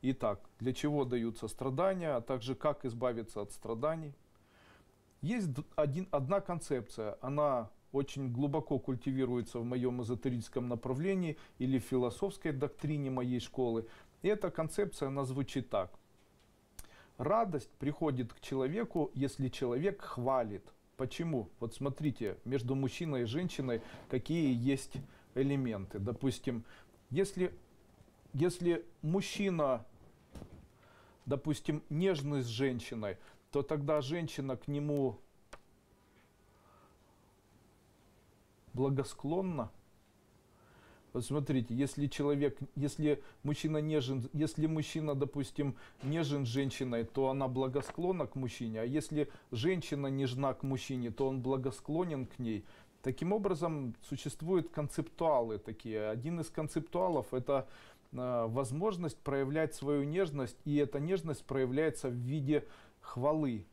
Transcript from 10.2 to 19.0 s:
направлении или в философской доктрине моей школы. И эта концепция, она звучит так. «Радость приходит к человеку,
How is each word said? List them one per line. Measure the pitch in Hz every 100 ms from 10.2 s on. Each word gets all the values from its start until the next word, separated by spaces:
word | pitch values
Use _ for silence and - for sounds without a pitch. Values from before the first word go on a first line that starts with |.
| 135 120 107 - 123
направлении | 120 131 131 175 190 170 143 - -
или | 127 131
в |
философской | - 131 123 117 196 185 165
доктрине | 135 143 - 151 151 135
моей | 131 123 123
школы. | - - 123 113 113 - - -
И | 180
эта | 208 185
концепция, | - 160 - 202 - 139
она | 139
звучит | 131 131 139 143 117
так. | 104 90 - - - _ _ - _ _ - - - - -
«Радость | 127 214 226 151 - -
приходит | 135 143 160 127 117
к | -
человеку, | - 135 131 190 233 170